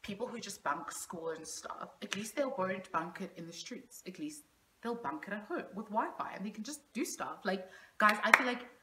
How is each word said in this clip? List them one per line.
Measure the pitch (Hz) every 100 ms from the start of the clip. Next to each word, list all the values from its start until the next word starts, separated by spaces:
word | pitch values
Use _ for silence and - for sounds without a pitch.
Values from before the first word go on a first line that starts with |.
people | - 196 233
who | 226
just | 202 -
bunk | 143 151 -
school | - - 175 165
and | 156
stuff, | 160 - - - - -
at | 208
least | 202 220
they | -
won't | 269 - 185 196 -
bunk | 165 170 -
it | 185 170
in |
the | 170
streets. | 170 - 226 - - -
At | 185
least | 151 151 - _ _ _
they'll | 233
bunk | 233 277 302 -
it |
at | 208
home | 208 339 -
with | 190 214
Wi-Fi | 208 330 - -
and | -
they | 202
can | 214
just | 233 302 -
do | 233
stuff. | 320 - - -
Like, | 190 190 - - - _
guys, | 214 214
I | 214
feel | 233 254
like | 240 - -